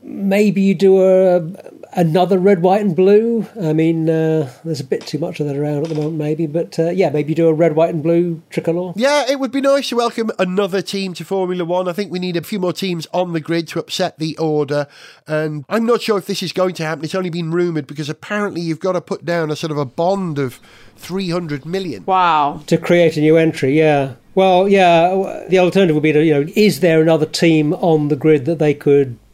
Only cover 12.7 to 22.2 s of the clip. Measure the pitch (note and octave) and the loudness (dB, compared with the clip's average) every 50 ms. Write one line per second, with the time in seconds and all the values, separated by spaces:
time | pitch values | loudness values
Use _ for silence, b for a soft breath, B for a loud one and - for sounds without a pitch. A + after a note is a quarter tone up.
12.7 | D#3+ - G3 F#3+ F3 E3 D3+ - - F3+ F3+ F3+ E3 D#3+ C#3+ - E3 E3+ E3 - | -4 -4 -6 -6 -6 -6 -8 -6 -4 -4 -4 -2 -4 -6 -4 -4 -4 -4 -4 -6
13.7 | - E3+ - - - - F#3 E3 - - D#3+ D#3+ C#3 - D#3+ D#3+ D3+ D3+ D3 C#3 | -8 -10 -8 -8 -6 -4 -4 -6 -6 -6 -8 -8 -6 -4 -4 -2 -2 -2 -2 -2
14.7 | D3 D3 C#3+ B B B B B B B B - D#3 D#3 D#3 D#3 D3+ D3+ C3+ - | -2 -4 -4 B B B B B B B B -6 -4 -4 -4 -4 -6 -8 -8 -6
15.7 | - A3+ A3+ A3+ A#3+ A3 - - G#3+ G3 - - G3 - G3 D#3+ - F#3 F#3 F#3 | -4 -2 0 0 0 0 0 -2 -2 -2 -4 -6 -8 -6 -8 -6 -2 -2 -2 -2
16.7 | F3 - D#3+ D#3 D#3+ C#3+ D#3 D#3 - F#3+ F#3 F3+ D#3+ F3 E3+ D#3+ E3 F3 F3 F3 | -2 -4 -6 -6 -6 -6 -8 -6 -6 -6 -6 -6 -6 -6 -6 -4 -2 -2 -2 -2
17.7 | E3 D#3 C#3 - D3 D3 D#3 C#3 D3+ - - - G#3 G#3 G#3 G3+ A2+ E3 F3 E3 | -2 -4 -6 -8 -10 -10 -8 -10 -10 -12 -10 -8 -6 -4 -4 -4 -4 -6 -6 -6
18.7 | D#3+ D3+ - F#3 F3+ F3 E3+ - G3+ - - D#3+ E3+ E3+ D#3+ D#3 D3+ - - D#3+ | -6 -4 -4 -4 -4 -4 -4 -6 -8 -8 -6 -4 -2 -2 -2 -4 -4 -6 -6 -6
19.7 | D3+ D3 C#3+ B2 - - E3+ F#3 G3 G3 F#3 E3+ D3+ C#3+ C#3 B2+ - b b b | -4 -4 -6 -6 -4 -2 -2 0 0 -2 -4 -4 -4 -4 -4 -4 -6 b b b
20.7 | b b b b b - - - E3+ G3 G3 F3 E3 F3+ F3 D#3 D3 C#3 B2+ D#3 | b b b b b -20 -12 -8 -8 -6 -4 -4 -4 -4 -4 -6 -8 -8 -8 -6
21.7 | F3 F#3+ F#3+ F3 A#2+ F#3+ D3+ - F#3 F#3 | -6 -6 -6 -6 -8 -8 -4 -2 0 2